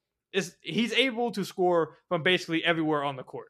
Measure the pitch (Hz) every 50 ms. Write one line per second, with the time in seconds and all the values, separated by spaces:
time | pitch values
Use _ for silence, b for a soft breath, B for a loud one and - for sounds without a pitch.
0 | _ _ _ _ _ _ - 190 170 - - _ - - 160 196 233 226 226 226
1 | 262 269 233 226 240 233 196 202 185 - - - 180 180 175 170 160 151 b b
2 | b - 180 170 143 185 185 180 180 - 165 165 - 165 170 160 160 156 156 147
3 | 139 143 139 127 - - - 123 110 -